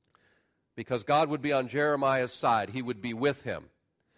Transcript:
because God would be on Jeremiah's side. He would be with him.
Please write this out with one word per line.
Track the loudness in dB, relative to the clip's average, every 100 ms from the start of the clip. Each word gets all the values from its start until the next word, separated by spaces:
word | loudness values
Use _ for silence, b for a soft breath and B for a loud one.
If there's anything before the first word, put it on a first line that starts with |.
| _ _ _ _ _ _ _
because | -12 -4 -2
God | 2 4 4
would | 0
be | 0
on | 0 0
Jeremiah's | 0 2 2 2 2 0
side. | -2 2 2 0
He | -4
would | -6 -6
be | -6
with | 0 0 0
him. | -6 -8 -10 _ _ _ _